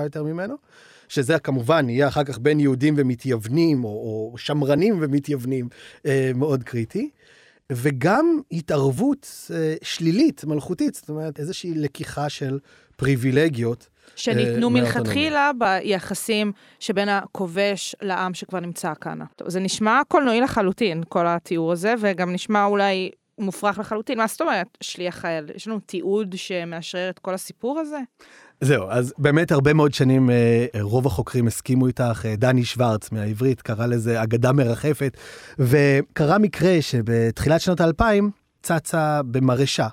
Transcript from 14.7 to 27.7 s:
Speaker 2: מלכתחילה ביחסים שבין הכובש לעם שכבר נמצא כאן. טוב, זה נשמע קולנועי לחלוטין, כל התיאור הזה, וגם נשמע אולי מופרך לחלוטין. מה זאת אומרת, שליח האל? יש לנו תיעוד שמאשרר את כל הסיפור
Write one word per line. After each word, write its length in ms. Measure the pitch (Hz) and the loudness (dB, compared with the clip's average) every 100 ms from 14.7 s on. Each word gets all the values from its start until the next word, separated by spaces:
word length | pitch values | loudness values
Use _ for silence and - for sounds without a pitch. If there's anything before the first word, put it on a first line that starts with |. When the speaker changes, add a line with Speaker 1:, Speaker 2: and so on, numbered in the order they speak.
Speaker 2:
מלכתחילה 800 | 247 240 240 226 269 311 294 285 254 | 2 2 0 0 0 0 2 0 2
ביחסים 920 | 214 190 208 185 - 196 - 208 208 196 _ _ | 0 0 0 -2 -4 -6 -2 0 0 -4 _ _
שבין 300 | - 196 202 | -4 -2 0
הכובש 840 | 196 - - 185 175 202 196 - - | 0 -2 -6 -4 0 0 0 -6 -8
לעם 320 | 202 180 185 | -4 -2 -4
שכבר 260 | 175 202 185 | -6 -8 -8
נמצא 340 | 175 165 175 151 | -8 -6 -8 -6
כאן. 180 | 160 160 160 - | -10 -10 -12 -12
טוב, 140 | - | -6
זה 100 | 180 | -4
נשמע 420 | 190 - 214 247 294 | -2 0 2 2 4
קולנועי 340 | 339 262 226 | 2 4 2
לחלוטין, 600 | 269 233 196 - 220 160 165 | 2 2 0 0 -2 -2 -2
כל 160 | 185 170 | 0 0
התיאור 440 | 170 - 165 165 | 0 -2 -2 0
הזה, 220 | 175 202 240 | 0 0 0
וגם 300 | 208 180 180 | 0 0 -2
נשמע 320 | 180 - 208 202 | -4 0 2 2
אולי 460 | 202 196 190 185 - _ - | 2 2 0 -4 -10 _ -8
מופרך 420 | 196 - 202 196 | -6 -2 -2 -2
לחלוטין. 380 | 196 214 220 233 | -6 -6 -4 -2
מה 100 | 220 | -2
זאת 140 | - | 0
אומרת, 260 | 320 214 175 _ | -2 -2 -4 _
שליח 440 | - - 175 - 175 | -12 -6 -6 -6 -6
האל? 200 | 165 151 - | -6 -6 -12
יש 120 | 220 | -8
לנו 120 | 214 | -8
תיעוד 560 | - 185 190 202 202 185 | -8 -6 -2 -2 -2 -8
שמאשרר 720 | - 185 170 170 165 185 185 | -6 -6 -6 -8 -8 -6 -6
את 100 | 180 | -6
כל 140 | - | -8
הסיפור 460 | 185 - - 233 | -8 -10 -8 -6